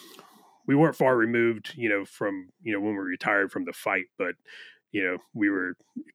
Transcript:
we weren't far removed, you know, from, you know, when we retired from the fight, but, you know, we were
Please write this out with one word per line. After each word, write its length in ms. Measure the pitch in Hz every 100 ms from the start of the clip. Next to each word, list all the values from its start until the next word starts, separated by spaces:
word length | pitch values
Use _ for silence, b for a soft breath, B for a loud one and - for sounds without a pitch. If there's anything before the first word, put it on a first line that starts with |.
| b b b b b b -
we 80 |
weren't 220 | 139 160 -
far 200 | 135 127
removed, 580 | 113 120 117 110 - -
you 140 | 113
know, 160 | 101 98
from, 440 | - 104 98 92 _
you 100 | 113
know, 60 | 101
when 140 | 104
we 80 | 101
retired 500 | 92 90 - 101 98
from 140 | 104 87
the 80 |
fight, 320 | - 107 98 90 -
but, 160 | 90 87 b b b b _
you 120 | 101
know, 140 | 92 90 -
we 160 | 117 104
were 260 | 98 90 90 _ - -